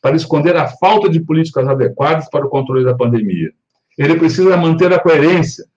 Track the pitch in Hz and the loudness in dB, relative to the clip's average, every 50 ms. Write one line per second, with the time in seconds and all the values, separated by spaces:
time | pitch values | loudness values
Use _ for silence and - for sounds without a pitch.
0 | - 139 147 160 160 - 160 147 147 175 175 165 143 - - - 175 190 214 208 | 0 0 -2 -2 -2 -2 -2 0 2 2 0 0 -2 -4 -6 -2 0 2 2 2
1 | 202 190 160 165 160 - 156 160 165 160 - 139 127 135 135 131 120 - - - | 2 2 0 0 -2 0 0 0 0 -2 -2 -2 -2 0 0 0 -2 -4 -2 -2
2 | 139 147 160 160 151 - - 143 139 135 - 139 135 131 131 131 127 127 123 123 | -2 -2 -2 -2 -4 -6 -6 -4 -4 -2 -4 -4 -4 -2 -2 0 0 0 0 0
3 | 123 120 120 113 107 98 90 85 80 78 _ _ _ _ _ _ _ _ _ - | 0 0 0 0 -2 -2 -4 -4 -6 -8 _ _ _ _ _ _ _ _ _ -2
4 | 143 143 165 165 165 156 - 175 185 190 185 175 170 165 160 165 180 175 180 175 | 0 0 2 2 2 0 0 2 2 2 2 2 2 0 2 2 2 2 2 2
5 | - 175 160 147 143 165 185 175 160 - - - - _ _ | 2 2 2 4 4 2 2 2 0 -2 -6 -14 -20 _ _